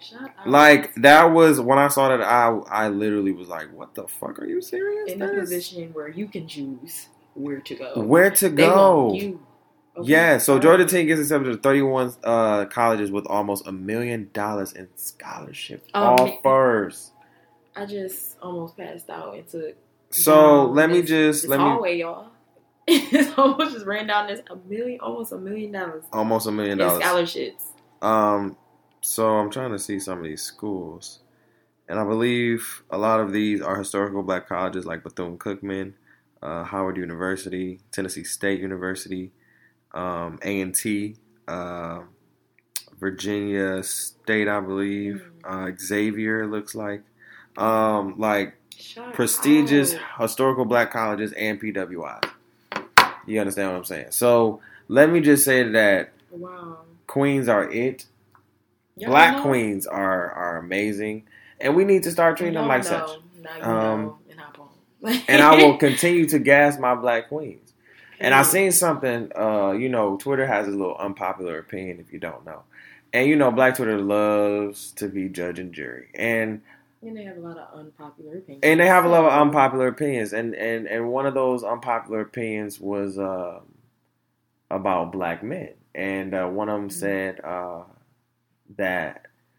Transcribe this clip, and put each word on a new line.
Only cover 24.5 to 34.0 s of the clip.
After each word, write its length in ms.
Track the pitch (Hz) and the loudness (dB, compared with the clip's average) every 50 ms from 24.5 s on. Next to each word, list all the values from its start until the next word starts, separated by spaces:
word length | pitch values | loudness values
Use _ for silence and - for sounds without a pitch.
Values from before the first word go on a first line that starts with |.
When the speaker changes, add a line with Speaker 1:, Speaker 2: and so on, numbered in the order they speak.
Speaker 1:
a 60 | 180 185 180 185 | -20 -20 -14 -10
million, 320 | 202 226 247 247 247 247 | -8 -8 -8 -8 -8 -8
almost 320 | 233 233 233 240 226 - | -10 -10 -8 -8 -10 -12
a 60 | - 185 | -12 -12
million 340 | 185 196 208 214 214 208 | -10 -10 -10 -10 -10 -10
dollars 320 | 202 190 180 170 160 156 - - | -10 -10 -10 -10 -12 -14 -14 -8
Speaker 2:
Almost 340 | - 110 110 113 113 110 110 | -4 -2 0 0 0 0 -2
a 60 | 110 | -2
million 200 | 104 107 104 101 | -4 -4 -4 -2
Speaker 1:
in 140 | 101 95 92 | -2 0 2
Speaker 2:
dollars. 160 | 90 87 87 | 2 2 2
Speaker 1:
scholarships. 640 | - 180 180 175 170 170 - - 127 - - - - - - _ _ _ _ _ | 2 0 0 0 -2 -2 -6 -8 -10 -10 -10 -14 -16 -16 -18 _ _ _ _ _
Speaker 2:
Um, 560 | - 107 110 110 107 104 104 101 101 95 - - _ _ _ _ _ _ _ _ | 0 0 2 2 2 2 0 0 -4 -6 -10 -14 _ _ _ _ _ _ _ _
so 360 | - - - 113 113 110 110 107 | -10 -8 -4 -2 0 2 2 0
I'm 120 | 104 104 | 0 -2
trying 220 | - 131 131 123 | -6 -8 -8 -8
to 60 | 107 98 | -8 -8
see 200 | - - 101 95 | -8 -8 -8 -8
some 200 | - 95 92 87 | -8 -8 -10 -10
of 60 | 82 | -10
these 180 | 78 76 - | -10 -10 -10
schools. 800 | - - - - 104 107 98 92 85 80 82 87 - - - _ _ _ _ _ _ _ _ _ _ _ _ _ _ - | -12 -14 -12 -12 -10 -8 -8 -8 -8 -12 -14 -16 -18 -20 -20 _ _ _ _ _ _ _ _ _ _ _ _ _ _ -8
And 100 | 90 107 | -6 -4
I 60 | 107 | -4
believe 800 | 104 110 110 120 123 120 120 120 117 117 113 - - - - - _ | -2 -2 0 0 0 0 0 0 -2 -2 -4 -6 -10 -14 -16 -12 _
a 80 | - 98 | -6 -2
lot 220 | 107 110 110 110 | 0 2 2 2
of 120 | 107 98 | 0 -2
these 300 | 98 107 107 107 104 92 | -2 -2 -2 -2 -2 -4
are 140 | - 92 95 101 | -4 -4 -4 -6
historical 440 | 95 - - 98 | -6 -6 -4 -4